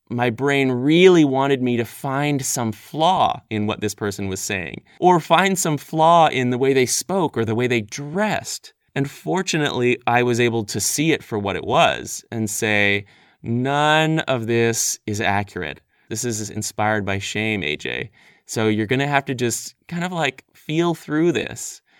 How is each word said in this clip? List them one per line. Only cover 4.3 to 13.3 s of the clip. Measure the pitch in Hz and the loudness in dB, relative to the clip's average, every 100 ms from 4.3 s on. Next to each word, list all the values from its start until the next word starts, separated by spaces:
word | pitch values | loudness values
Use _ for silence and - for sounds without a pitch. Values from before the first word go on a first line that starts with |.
| 95 | -6
saying, | - 98 78 - - - | -6 -6 -8 -12 -16 0
or | 180 175 | 4 4
find | - 165 190 180 | 4 2 2 0
some | 170 143 | -2 -2
flaw | - 160 160 170 156 | -4 2 6 6 6
in | 127 123 | 2 -2
the | 123 | 0
way | 135 | 2
they | 131 123 | 2 2
spoke | - - 190 151 117 | -2 -4 -2 -2 -2
or | |
the | 113 110 | -2 0
way | 123 | 0
they | 120 | 0
dressed. | 101 - 143 180 214 147 - - - _ _ | -4 -10 -6 -4 -2 -4 -6 -12 -14 _ _
And | 139 139 | -4 -4
fortunately, | - - 175 185 160 147 - 123 123 - | -6 -4 -2 -2 -2 -2 0 0 0 0
I | 120 | 2
was | 123 117 | 2 2
able | 120 113 | 2 0
to | 104 110 | -4 -4
see | - - 160 | -4 0 0
it | - | 0
for | - 107 | -2 -4
what | 101 90 | -4 -4
it | - | -2
was | 143 143 60 - - - | 2 2 0 -6 -12 -8
and | 113 107 | -4 -4
say, | - 110 104 101 101 98 _ _ | -2 0 2 2 0 -4 _ _